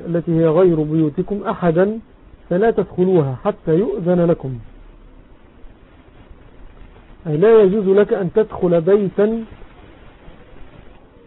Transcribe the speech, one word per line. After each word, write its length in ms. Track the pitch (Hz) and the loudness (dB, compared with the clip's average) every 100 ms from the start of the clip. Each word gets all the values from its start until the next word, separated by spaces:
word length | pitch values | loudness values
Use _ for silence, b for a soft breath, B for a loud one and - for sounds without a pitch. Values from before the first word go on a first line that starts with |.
| 175 | -6
التي 240 | 165 165 | -4 -2
هي 160 | 165 165 | 0 2
غير 340 | 156 185 160 | 4 4 2
بيوتكم، 640 | 151 160 151 160 180 208 | 0 0 0 -2 -6 -6
"أحدا 560 | - - 175 165 202 220 - - - - - | -6 -2 0 2 0 -2 -12 -20 -20 -16 -6
فلا 220 | 180 226 | 0 0
تدخلوها 640 | 220 185 - 185 175 135 123 208 | 0 -4 -2 2 2 0 -4 -6
حتى 300 | 208 165 160 | -6 -2 0
يؤذن 500 | 254 233 170 180 170 | 0 -4 -2 0 0
لكم"، 340 | 160 135 120 - - - - - - - - - - - - - - - - - - - - - - - - - - 165 | -2 -6 -12 -16 -20 -20 -20 -20 -20 -20 -20 -20 -20 -20 -20 -20 -20 -20 -20 -20 -20 -20 -20 -20 -20 -20 -20 -20 -14 -6
أي 100 | 151 | 0
لا 240 | 214 226 | 4 6
يجوز 260 | 190 220 190 | 4 2 2
لك 260 | 196 208 | 2 2
أن 200 | 214 175 | 0 -2
تدخل 480 | 220 220 - 180 170 | -2 -2 -2 0 0
بيتا 640 | 165 214 190 - 214 226 220 - - - - - - - - - - - - - - - - - | 2 0 0 -2 -2 -2 -10 -18 -20 -20 -20 -20 -20 -20 -20 -20 -20 -20 -20 -20 -20 -20 -20 -14